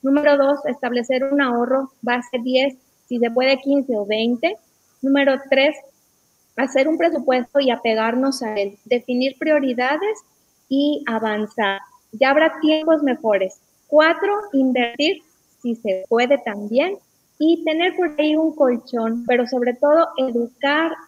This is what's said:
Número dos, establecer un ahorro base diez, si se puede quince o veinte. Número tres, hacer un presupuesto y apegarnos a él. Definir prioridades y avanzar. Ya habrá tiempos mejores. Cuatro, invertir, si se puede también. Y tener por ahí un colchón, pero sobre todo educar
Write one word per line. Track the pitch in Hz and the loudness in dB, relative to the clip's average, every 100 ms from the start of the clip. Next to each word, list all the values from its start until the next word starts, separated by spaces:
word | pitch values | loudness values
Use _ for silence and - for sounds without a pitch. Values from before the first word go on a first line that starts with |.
Número | 269 285 294 285 | 2 2 4 4
dos, | 269 285 - | 4 2 -2
establecer | 240 247 240 240 262 | -4 -4 -4 -2 -2
un | 269 285 | 0 0
ahorro | 269 240 240 262 269 _ | 2 0 0 0 -2 _
base | 226 247 240 254 | -4 -4 -4 -6
diez, | 247 254 269 262 _ _ _ | 0 2 0 -4 _ _ _
si | 247 | -2
se | 233 | 0
puede | 240 262 269 | 2 2 0
quince | 277 285 269 220 | 2 0 0 -4
o | 202 | -2
veinte. | 214 226 240 320 427 _ _ _ _ | -2 0 0 -2 -4 _ _ _ _
Número | 269 277 277 262 - | 0 2 2 0 0
tres, | 262 277 302 - _ _ _ _ _ _ - | 2 2 0 -16 _ _ _ _ _ _ -6
hacer | 262 262 269 | -2 0 0
un | 330 | 2
presupuesto | 339 320 247 254 247 285 | 0 0 -2 -2 0 0
y | 269 | 0
apegarnos | 233 233 220 226 240 269 262 | 0 -2 0 0 0 -2 -4
a | 226 | -6
él. | 214 202 202 | -4 -6 -8
Definir | - 240 240 247 269 269 | -4 -4 -2 -2 -2 -2
prioridades | 311 302 269 240 247 311 403 427 _ _ _ _ _ | 0 0 0 -2 -2 -2 -4 -6 _ _ _ _ _
y | 269 285 302 294 | 0 0 -2 -4
avanzar. | 220 220 208 208 - 202 196 - _ _ | -4 -4 -4 -6 -2 -2 -2 -10 _ _
Ya | 214 262 | 0 2
habrá | 285 320 320 | 4 2 0
tiempos | 302 311 311 320 | 0 0 2 2
mejores. | 285 240 226 202 190 - _ _ _ | 2 -2 0 0 -2 -8 _ _ _
Cuatro, | 294 320 330 392 403 415 | 4 4 2 -2 -2 -2
invertir, | 269 262 247 240 233 302 370 _ _ _ _ | 0 2 0 -2 -2 -2 -2 _ _ _ _
si | 247 226 | -6 -6
se | 214 190 190 | -4 -4 -2
puede | 233 247 277 | 0 2 0
también. | 240 208 208 233 349 392 _ _ _ _ | -2 -8 -2 0 0 -4 _ _ _ _
Y | 311 339 | 2 2
tener | 330 311 359 - | 2 0 0 0
por | 349 294 | -4 0
ahí | 302 302 | 0 2
un | 320 | 0
colchón, | 311 269 240 - 240 226 233 240 | 2 0 0 -4 -4 -4 -4 0
pero | 247 233 | 0 0
sobre | 262 247 | -2 -2
todo | 247 294 311 330 - | 0 2 4 2 -2
educar | 262 233 233 _ 277 294 330 320 | -2 -2 -4 _ -2 0 0 -4